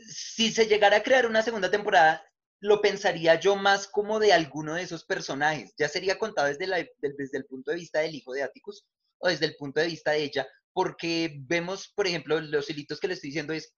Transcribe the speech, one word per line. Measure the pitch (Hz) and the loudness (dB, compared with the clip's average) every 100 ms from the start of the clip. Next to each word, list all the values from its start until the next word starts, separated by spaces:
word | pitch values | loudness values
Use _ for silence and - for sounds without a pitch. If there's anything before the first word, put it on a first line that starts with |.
| - | -18
si | - - - 226 | -16 -10 -2 0
se | 220 220 | 2 2
llegara | 208 202 208 | 4 6 4
a | |
crear | 214 262 233 | 4 2 4
una | 220 | 0
segunda | 226 226 180 | 0 -2 -2
temporada, | 208 208 190 160 160 - _ _ _ | -2 2 6 6 4 -6 _ _ _
lo | 208 208 | 6 6
pensaría | 208 196 202 170 165 165 | 4 0 -2 2 4 4
yo | 180 202 | 4 2
más | 196 196 - | 2 2 0
como | - 208 220 | -4 -2 2
de | 208 | 4
alguno | 170 151 139 156 | 4 2 -6 -6
de | 170 | -6
esos | 180 165 - | -6 -10 -6
personajes. | 180 - 139 151 151 98 - | -6 -4 -2 -2 -2 -6 -4
Ya | 147 | -4
sería | 180 185 - | -2 -2 -2
contado | 220 151 143 | -2 0 -2
desde | 143 185 | -2 -4
la, | 180 | -4
del, | 143 _ 143 139 | -6 _ -6 -6
desde | 135 135 | -8 -8
el | 127 | -8
punto | 131 135 | -10 -6
de | 175 | -6
vista | 165 156 | -4 -4
del | 160 147 | -4 -6
hijo | 127 | -8
de | 135 | -6
Atticus | 131 - - - _ _ _ _ | -6 -8 -16 -18 _ _ _ _
o | 180 | -2
desde | 156 151 | 0 -2
el | - | -4
punto | 143 151 | -6 -2
de | 170 | -2
vista | 156 156 | -2 -2
de | 151 | 0
ella, | 143 135 - _ _ | -2 -4 -6 _ _
porque | 185 175 - 165 165 165 143 | -2 -2 -4 -4 -2 -4 -6
vemos, | 127 170 175 190 - - | -4 -4 -2 -8 -8 -4
por | 190 | -2
ejemplo, | 170 139 156 | -2 -2 -4
los | 151 147 143 | 0 -2 -2
hilitos | 147 - 147 | -8 -10 -6
que | 185 | -6
le | |
estoy | 180 143 | -6 -8
diciendo | 156 147 | -6 -6
es | 160 156 | -8 -10